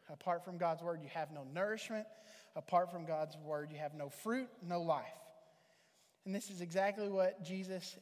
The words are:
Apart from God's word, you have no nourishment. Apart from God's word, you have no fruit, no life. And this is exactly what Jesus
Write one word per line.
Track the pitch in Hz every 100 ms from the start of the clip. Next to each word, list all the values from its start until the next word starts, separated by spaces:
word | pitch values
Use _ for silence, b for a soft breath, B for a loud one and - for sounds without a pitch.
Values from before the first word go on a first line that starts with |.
| -
Apart | 147 185 170
from | 185 175
God's | 170 160
word, | 170 165
you | 147
have | 165 151
no | 151 135
nourishment. | 160 208 220 - 220 214 B B B B 160
Apart | - 175 175
from | 175 160
God's | 156 156 156
word, | 151 151 151
you | 151
have | 147
no | 151 143
fruit, | - 214 254 247 - 175
no | 175
life. | 165 147 - - - - b b b b b b b b 190
And |
this | 196 196
is | 180
exactly | 175 185 196 208 202
what | 190 185 -
Jesus | 165 190 190 185 - -